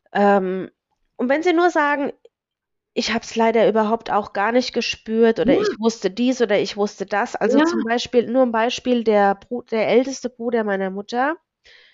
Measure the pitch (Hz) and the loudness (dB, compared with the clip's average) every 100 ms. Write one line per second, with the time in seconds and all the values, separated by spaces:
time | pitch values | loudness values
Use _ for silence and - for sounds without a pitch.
0 | _ 196 202 202 185 185 170 _ _ _ | _ 0 4 4 0 -4 -8 _ _ _
1 | _ - 247 285 349 330 349 330 285 285 | _ -6 -2 0 2 2 2 2 0 0
2 | 269 - - _ _ _ _ _ _ - | -4 -8 -18 _ _ _ _ _ _ -6
3 | 233 226 - 226 226 233 180 220 214 226 | -4 -4 -4 -2 0 4 2 2 0 -2
4 | - 208 208 202 208 247 254 247 226 - | -2 -4 -2 -4 0 0 0 -4 -6 -8
5 | - 226 226 226 208 349 415 208 226 226 | -4 2 2 2 2 2 0 -2 -2 -2
6 | 190 196 247 247 214 202 190 202 208 - | -4 -2 -2 0 0 0 -2 -2 -4 -4
7 | 196 202 240 - 214 285 320 - 226 240 | -6 -4 -4 -2 2 2 2 0 -2 -4
8 | - 247 214 254 247 226 233 - 254 240 | 0 0 2 2 2 2 -2 -2 -2 0
9 | 226 208 196 196 - 240 - 220 196 220 | 2 4 4 0 -6 -12 -6 -2 2 2
10 | 269 262 247 - 233 233 214 190 190 196 | 2 -4 -10 -8 -4 -2 -2 -2 -4 -6
11 | 208 240 269 339 _ _ _ - _ | -6 -4 -2 -4 _ _ _ -20 _